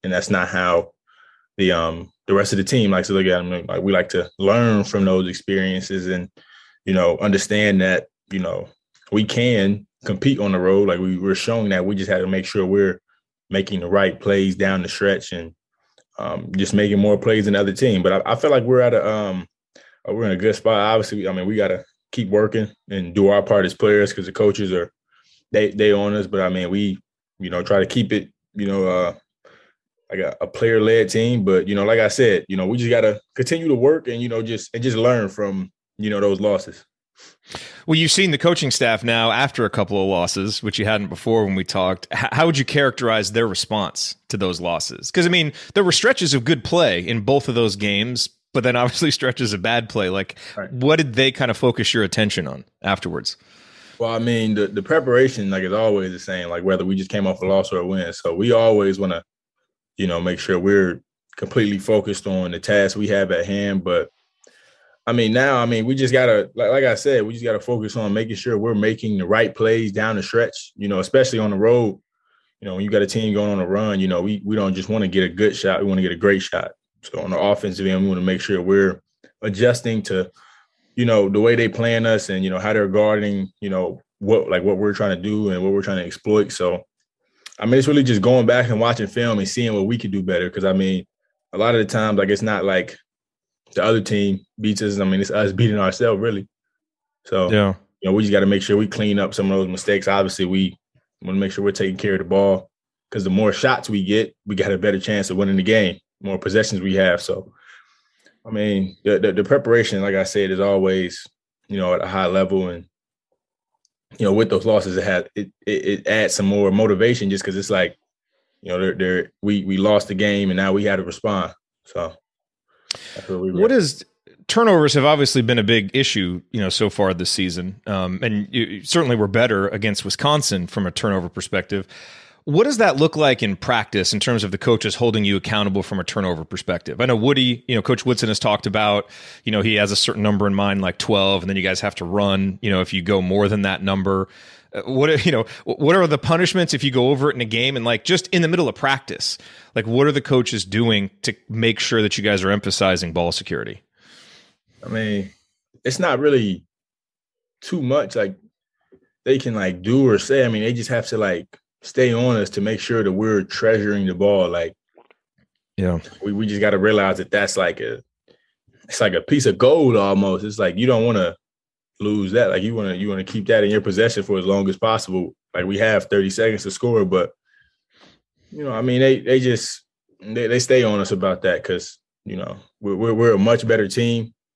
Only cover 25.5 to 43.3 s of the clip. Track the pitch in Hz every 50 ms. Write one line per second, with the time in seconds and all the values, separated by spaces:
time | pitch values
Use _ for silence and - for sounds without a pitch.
25.5 | - 107 107 101 - 104 107 104 101 101 101 104 104 104 98 90 101 95 92 90
26.5 | 92 92 90 87 98 101 104 101 95 - _ _ _ _ _ _ _ - 98 87
27.5 | 87 87 87 - - 117 - - - 127 104 95 107 101 - - _ _ _ _
28.5 | - 104 101 98 98 98 95 92 90 90 90 87 - - _ _ _ _ _ -
29.5 | - _ _ _ _ _ _ _ _ _ _ - 92 95 90 73 - - - 101
30.5 | - - 117 113 113 110 107 110 113 117 107 92 - 113 113 120 123 117 98 98
31.5 | 95 92 82 95 101 101 101 107 117 113 110 101 - - 127 113 98 87 - -
32.5 | 95 95 92 92 120 123 120 117 120 117 110 107 107 110 _ _ - - 127 -
33.5 | 165 165 165 160 139 117 123 143 160 160 - 123 117 117 120 120 117 113 110 113
34.5 | 113 107 - - - 117 120 131 113 110 113 123 123 117 104 95 - - 104 98
35.5 | 95 95 92 92 _ _ _ _ _ - 107 107 104 101 101 101 98 92 104 104
36.5 | 101 92 - - - - _ _ _ _ _ _ _ _ - - _ _ _ -
37.5 | - - - - - - - - 160 160 165 156 - 190 196 180 147 139 - 170
38.5 | 170 - 156 131 - - 131 117 113 104 - 117 117 117 113 113 104 120 139 135
39.5 | - - 117 101 - 120 98 87 101 98 95 98 95 87 87 87 - 98 95 107
40.5 | 104 - - 104 - - 107 107 110 104 104 - 85 - - 117 113 113 107 98
41.5 | 95 95 90 - - 98 92 92 95 - - - - - 127 - - 139 160 170
42.5 | 156 139 131 - - 147 143 131 117 - 127 117 110 110 101 90